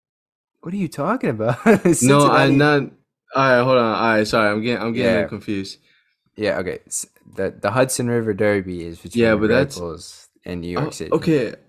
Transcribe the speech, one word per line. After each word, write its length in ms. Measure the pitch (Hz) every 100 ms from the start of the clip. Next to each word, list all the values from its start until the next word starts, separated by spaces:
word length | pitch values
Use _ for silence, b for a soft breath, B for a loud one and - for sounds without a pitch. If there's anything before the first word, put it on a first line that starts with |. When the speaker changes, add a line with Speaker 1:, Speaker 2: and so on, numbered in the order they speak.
| _ _ _ _ _ _
Speaker 1:
What 120 | 160
are 60 | 202
you 100 | 165
talking 420 | - 156 240 185
about? 280 | 110 113 127
<laughs> 60 | -
Speaker 2:
No, 60 |
I'm 220 | 202 180
Speaker 1:
Cincinnati. 580 | 135 123 143 139 127 135
Speaker 2:
not. 280 | 139 147 143 - _ _ _ _
All 80 | 135 135
right, 120 | 123
hold 160 | 127 127
on. 160 | 113
All 200 | 98 113 110
right, 100 | 107
sorry. 240 | 120 104
I'm 120 | 107
getting, 200 | 117 110
I'm 100 | 117
getting 300 | 117 120 90
Speaker 1:
Yeah. 40 | 82
Speaker 2:
confused. 500 | 101 113 101 95 - _ _ _ _ _ -
Speaker 1:
Yeah, 220 | 101 -
okay. 180 | 90 65 -
S-, 200 | - - _ -
the, 200 | - 95 -
the 120 | 101
Hudson 360 | 123 131 - 120
River 240 | 120 110
Derby 520 | 98 104 101 92 87
is 140 | 85 85
between 220 | 90 120
Speaker 2:
Yeah, 60 | 113
Speaker 1:
the 40 | 104
Speaker 2:
but 100 | 107
Speaker 1:
Red 80 | 120 139
Speaker 2:
that's 120 | 92
Speaker 1:
Bulls 500 | 85 78 - - _ _
and 160 | - 90
New 80 | 85
York 160 | 110 151
Speaker 2:
Oh, 40 |
Speaker 1:
City. 220 | - 80
Speaker 2:
okay. 420 | 156 165 147 110 -